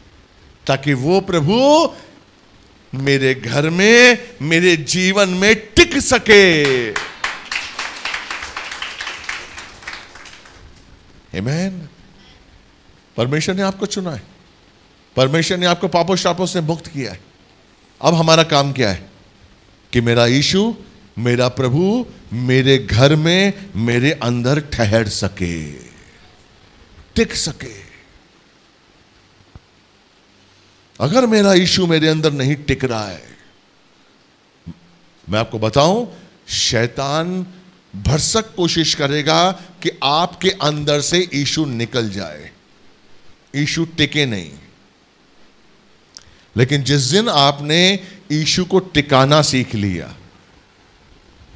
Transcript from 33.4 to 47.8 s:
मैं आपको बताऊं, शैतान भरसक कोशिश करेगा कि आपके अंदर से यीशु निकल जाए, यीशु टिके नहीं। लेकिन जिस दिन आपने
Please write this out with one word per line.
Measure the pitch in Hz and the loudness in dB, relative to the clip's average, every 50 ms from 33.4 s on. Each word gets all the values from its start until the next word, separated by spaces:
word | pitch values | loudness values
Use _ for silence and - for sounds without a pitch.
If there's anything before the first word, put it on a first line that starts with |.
| - _ _ _ _ _ _ _ _ _ _ _ _ _ _ _ _ _ _ _ _ _ _ _ - 85 - _ _ _ _ _ _ _ _ _ - 80 | -20 _ _ _ _ _ _ _ _ _ _ _ _ _ _ _ _ _ _ _ _ _ _ _ -20 -20 -20 _ _ _ _ _ _ _ _ _ -10 -6
मैं | 98 110 | -4 -4
आपको | 113 - - 110 | -4 -4 -4 -4
बताऊं, | 104 110 - 139 147 170 196 233 240 - - - - - _ _ _ - | -4 0 2 2 2 4 2 0 -2 -6 -12 -20 -20 -20 _ _ _ -8
शैतान | - - - - 123 113 117 120 - 139 135 139 147 160 165 180 185 185 180 185 - - - - _ _ _ _ - | -6 -4 -2 0 0 0 -2 -2 -4 -6 -6 -4 -2 -4 -4 -4 -4 -6 -8 -10 -14 -20 -20 -20 _ _ _ _ -10
भरसक | 101 104 117 143 151 - - - 226 220 - - | -4 -2 0 0 0 0 0 0 -2 -2 -4 -4
कोशिश | 185 175 160 - 165 156 - - | -2 -2 0 0 0 0 -2 -2
करेगा | - 143 139 143 151 139 156 160 165 175 190 | -2 -2 -2 -2 0 0 2 4 4 4 2
कि | 185 185 - - - - - 175 - - 131 | 0 -4 -10 -20 -12 -8 -6 -6 -6 -2 -2
आपके | 139 147 160 175 175 - - 175 185 | 0 0 0 0 -2 -4 -4 -4 -2
अंदर | - - 139 151 151 147 147 151 147 147 | -2 0 -2 -2 -2 -2 -2 -2 -2 -2
से | 135 - 170 180 180 175 135 | 0 0 0 0 0 0 -2
यीशु | 143 139 131 - 156 160 | -4 -4 -2 -2 -2 -2
निकल | 139 120 113 117 113 - 123 113 104 | -2 -4 -4 -6 -4 -2 -4 -4 -4
जाए, | 95 101 90 78 76 73 76 - - _ _ _ _ _ - - _ _ _ - - - - - - _ _ _ - | -6 -8 -10 -12 -14 -16 -18 -20 -20 _ _ _ _ _ -20 -20 _ _ _ -20 -20 -20 -20 -20 -20 _ _ _ -4
यीशु | 143 147 143 - 165 165 | -4 -2 -2 -2 -4 -4
टिके | 165 - - 147 131 - 151 143 | -4 -2 -2 -2 0 0 -2 -2
नहीं। | 127 107 95 82 76 69 71 - - _ _ _ _ _ _ _ _ _ _ _ _ _ _ - - _ _ _ _ _ _ _ _ _ _ _ _ - - - - - _ _ _ - | -2 -2 -6 -8 -12 -16 -20 -20 -20 _ _ _ _ _ _ _ _ _ _ _ _ _ _ -20 -20 _ _ _ _ _ _ _ _ _ _ _ _ -20 -20 -20 -20 -20 _ _ _ -2
लेकिन | 101 123 123 147 143 127 | 0 0 0 0 -2 0
जिस | 135 143 143 | 0 0 0
दिन | 127 120 165 208 233 240 | 2 2 2 0 2 2
आपने | 170 143 139 143 143 143 147 147 156 175 | 2 4 4 4 2 0 -2 0 2 2